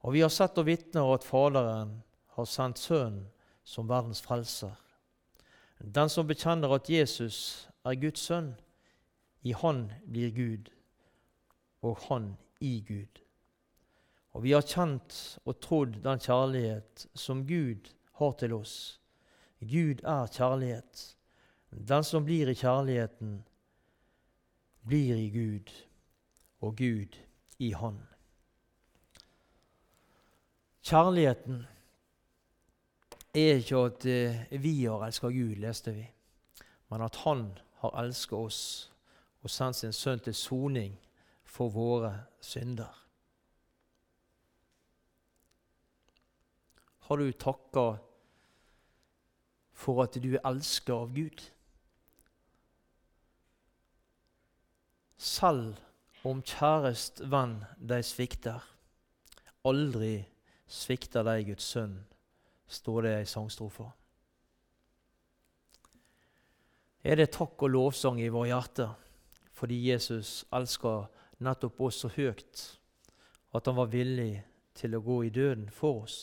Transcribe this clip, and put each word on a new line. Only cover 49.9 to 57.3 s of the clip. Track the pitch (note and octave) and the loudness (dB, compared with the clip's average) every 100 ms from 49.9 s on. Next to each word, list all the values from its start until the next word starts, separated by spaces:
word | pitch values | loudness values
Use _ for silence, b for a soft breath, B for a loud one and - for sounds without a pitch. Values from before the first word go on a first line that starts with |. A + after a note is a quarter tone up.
| B2 | 2
at | B2 | 2
du | B2+ B2+ | 0 0
er | C3+ | 0
elsket | C3+ C3 D3 - - | 0 -2 -2 -4 -2
av | A#2 A#2+ | -4 -2
Gud? | C3 D#3 - - _ _ _ _ _ _ _ _ _ _ _ _ _ _ _ _ _ _ _ _ _ _ _ _ _ _ _ _ _ _ _ _ _ _ _ _ _ | -4 -4 -8 -20 _ _ _ _ _ _ _ _ _ _ _ _ _ _ _ _ _ _ _ _ _ _ _ _ _ _ _ _ _ _ _ _ _ _ _ _ _
Selv | - - F#3 C#3+ A2+ G2+ - _ _ - | -6 4 4 4 -2 -8 -18 _ _ -8
om | C3 C3 | -6 -4
kjærest | - - D3 D#3 C3+ A#2 - - C#3 | -6 2 4 4 2 -2 -8 -10 0